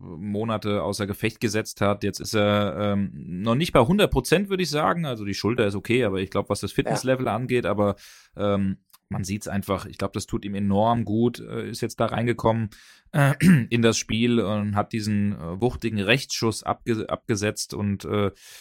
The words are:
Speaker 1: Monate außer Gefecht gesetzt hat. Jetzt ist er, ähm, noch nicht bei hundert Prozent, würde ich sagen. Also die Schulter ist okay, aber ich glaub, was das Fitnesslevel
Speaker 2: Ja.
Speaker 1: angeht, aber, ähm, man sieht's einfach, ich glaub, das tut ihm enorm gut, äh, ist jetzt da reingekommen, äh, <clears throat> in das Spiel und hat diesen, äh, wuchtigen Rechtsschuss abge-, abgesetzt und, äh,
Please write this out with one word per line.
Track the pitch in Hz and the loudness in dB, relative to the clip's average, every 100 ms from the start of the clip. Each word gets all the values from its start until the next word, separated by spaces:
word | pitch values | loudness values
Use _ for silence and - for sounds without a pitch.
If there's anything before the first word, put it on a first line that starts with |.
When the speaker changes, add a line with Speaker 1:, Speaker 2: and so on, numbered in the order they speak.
Speaker 1:
Monate | 90 80 104 101 113 107 107 101 | -14 -10 -6 -4 -2 -2 -2 -2
außer | 82 101 98 | -2 -2 -4
Gefecht | 101 110 - | -2 -4 0
gesetzt | - 107 110 - | -2 0 -4 -2
hat. | 101 101 | 0 0
Jetzt | 101 - | -2 -6
ist | - | -2
er, | 110 104 104 101 78 | 2 4 4 0 -2
ähm, | 104 101 98 | 0 0 -2
noch | 73 - 90 110 | -6 -10 -4 0
nicht | 120 170 | 0 2
bei | 151 | 4
hundert | 123 208 170 | 4 4 2
Prozent, | 135 - 160 202 | 2 2 2 2
würde | 185 | -2
ich | 160 | -2
sagen. | 147 175 175 151 | 0 0 0 -4
Also | 113 | -6
die | 101 | -6
Schulter | 95 101 127 104 | -2 0 2 0
ist | 101 | 0
okay, | - 120 | 0 2
aber | 107 95 | 2 0
ich | 95 | -2
glaub, | 101 - | -2 -2
was | 101 | -2
das | 101 | -4
Fitnesslevel | - - 107 127 127 123 | -2 -2 0 0 0 0
Speaker 2:
Ja. | 107 | -2
Speaker 1:
angeht, | 123 123 90 | 0 0 0
aber, | 104 101 98 - - _ - | 2 2 0 -8 -20 _ -4
ähm, | 101 101 98 95 _ _ - | 0 2 0 -4 _ _ -10
man | 98 | -6
sieht's | 95 107 - | -4 -6 -4
einfach, | 98 98 95 | -4 -2 -4
ich | - - | -4 -8
glaub, | 98 | -6
das | 107 - | -6 -6
tut | 107 | -6
ihm | 104 | -6
enorm | 98 101 98 113 117 | -2 0 2 2 0
gut, | 101 107 120 117 | 0 2 2 0
äh, | 110 113 104 | -8 -8 -8
ist | 113 | -6
jetzt | 113 - | -6 -2
da | 113 | -2
reingekommen, | 113 120 113 113 113 107 - - - _ | 0 -2 0 0 0 -2 -8 -20 -20 _
äh, | 151 139 143 | 2 2 6
<clears throat> | 175 156 113 | 6 6 6
in | 117 | 4
das | 117 107 | 4 2
Spiel | - 110 120 117 | 0 2 4 4
und | 95 104 104 | 2 0 0
hat | 101 104 | -2 -2
diesen, | 113 107 104 101 | -2 0 2 0
äh, | 101 82 95 | -2 -6 -2
wuchtigen | 123 - 113 107 | -2 0 -4 0
Rechtsschuss | 98 135 - - 113 - | 2 2 0 -2 0 0
abge-, | - - - 110 - | -2 -4 -2 -2 -2
abgesetzt | - - 104 104 - - | -4 -2 -2 0 -2 -6
und, | 67 101 98 80 | -4 -2 -2 -2
äh, | 104 98 - - - | 0 0 -4 -16 -20